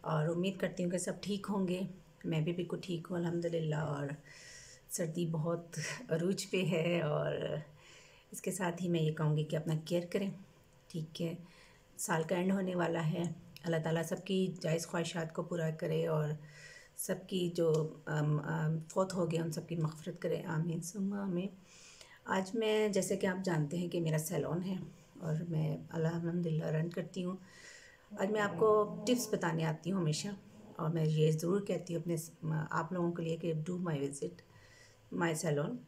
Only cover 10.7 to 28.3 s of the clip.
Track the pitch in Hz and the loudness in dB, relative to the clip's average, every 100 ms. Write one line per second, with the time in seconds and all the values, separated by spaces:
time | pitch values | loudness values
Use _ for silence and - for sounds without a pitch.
10.7 | - - 170 156 - 165 170 - - - | -20 -10 -8 -8 -4 -4 -4 -12 -20 -20
11.7 | - - - - 165 160 180 185 196 185 | -20 -20 -10 0 0 2 2 4 2 2
12.7 | 180 165 165 160 165 170 - - - 170 | 2 2 2 2 2 -2 -4 -12 -8 0
13.7 | 165 160 165 160 180 - 190 185 156 160 | 0 2 0 0 -4 0 2 2 0 0
14.7 | 165 - 175 170 175 160 - 170 170 160 | 0 0 -2 -2 -2 -4 -4 -4 0 0
15.7 | 156 165 160 165 156 151 151 - - - | 0 0 0 2 2 2 -2 -8 -18 -18
16.7 | - - - - 190 185 190 175 175 165 | -20 -20 -12 -4 -4 -2 0 0 4 6
17.7 | 156 156 - - 151 151 151 - 160 156 | 6 2 -4 -4 0 2 2 2 0 2
18.7 | 160 - - 190 185 170 160 165 160 - | 0 -2 0 0 2 2 2 0 -4 -4
19.7 | 170 156 - - 165 170 165 185 156 170 | -2 -2 -2 -10 -4 -2 -2 0 0 0
20.7 | 170 - 214 196 202 196 175 196 - - | -2 -4 -4 -2 -2 -2 -2 -2 -8 -20
21.7 | - - - - - - 190 190 226 220 | -20 -20 -20 -20 -16 -2 0 0 0 2
22.7 | 214 214 190 185 196 196 185 190 160 147 | 4 4 4 2 2 2 0 2 2 2
23.7 | 175 175 175 160 156 - 170 139 165 185 | 0 0 0 2 2 2 0 0 0 0
24.7 | 185 - - - - 160 156 175 160 151 | -4 -6 -14 -20 -8 -2 -2 0 0 0
25.7 | 156 - 165 160 170 170 175 165 156 165 | -2 -4 0 0 2 0 0 0 0 2
26.7 | 156 170 190 160 - 180 190 - - - | 0 0 -2 -6 -4 -4 -6 -12 -20 -20
27.7 | - - - - 208 196 | -20 -20 -20 -16 -2 0